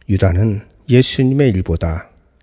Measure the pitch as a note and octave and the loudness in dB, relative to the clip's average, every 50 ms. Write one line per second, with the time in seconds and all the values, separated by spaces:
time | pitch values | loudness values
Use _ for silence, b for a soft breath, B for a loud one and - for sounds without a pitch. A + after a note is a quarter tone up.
0 | b - G2+ F#2+ - F#2+ F2 F2+ G#2+ A2+ G#2 G#2 - - _ _ _ - B2 B2 | b -4 -2 0 2 0 2 0 0 -2 -2 -4 -8 -14 _ _ _ 2 2 2
1 | B2+ - - - C3+ B2+ C3+ C#3 D3 B2+ G2+ F#2 F#2 - E2 E2 - E2 D#2+ D#2+ | 4 2 0 0 0 0 0 2 2 0 0 0 -2 -2 -4 -4 -2 -4 -6 -8
2 | - - _ _ _ _ _ _ | -10 -14 _ _ _ _ _ _